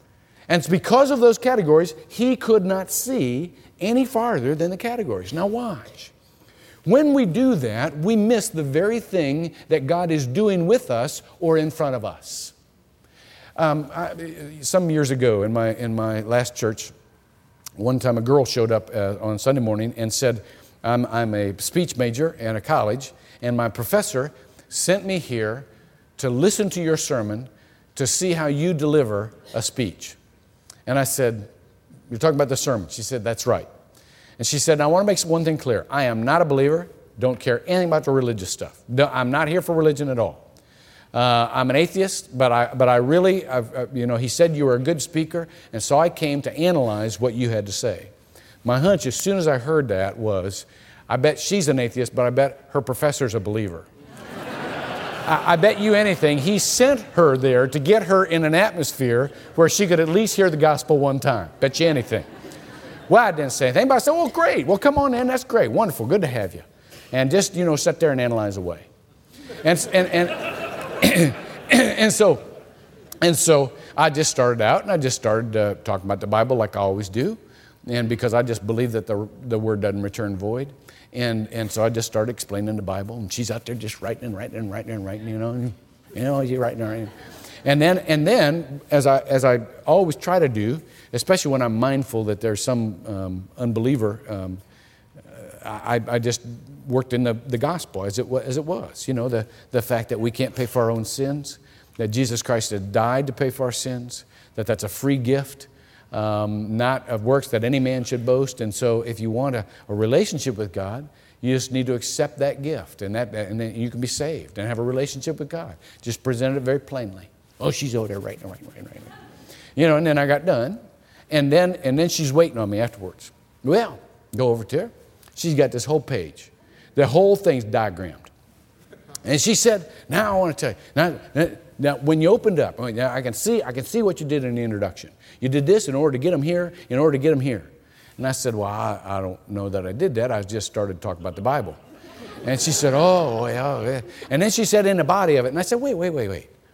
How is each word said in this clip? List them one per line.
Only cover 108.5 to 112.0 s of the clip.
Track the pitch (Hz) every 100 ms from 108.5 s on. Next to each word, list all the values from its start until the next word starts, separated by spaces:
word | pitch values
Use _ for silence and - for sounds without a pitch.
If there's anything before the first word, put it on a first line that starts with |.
| -
And | 110
so | - 123 117
if | 117 107
you | 113
want | 113 139
a, | 120 98 - -
a |
relationship | 104 110 143 214 151 135 104
with | 104
God, | 101 95 120 147 _ _ _
you | 123
just | 131 127
need | 131 127
to |
accept | 120